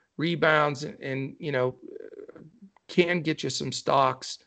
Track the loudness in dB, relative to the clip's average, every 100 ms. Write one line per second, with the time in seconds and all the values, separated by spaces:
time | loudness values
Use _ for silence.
0 | _ -4 -2 2 4 6 4 0 -8 -8
1 | -6 -4 -6 -6 -2 0 0 -2 -14 -16
2 | -16 -18 -18 -18 -20 _ -20 _ -4 2
3 | 2 2 -2 -2 -4 -4 -6 -4 2 4
4 | 4 0 -8 -14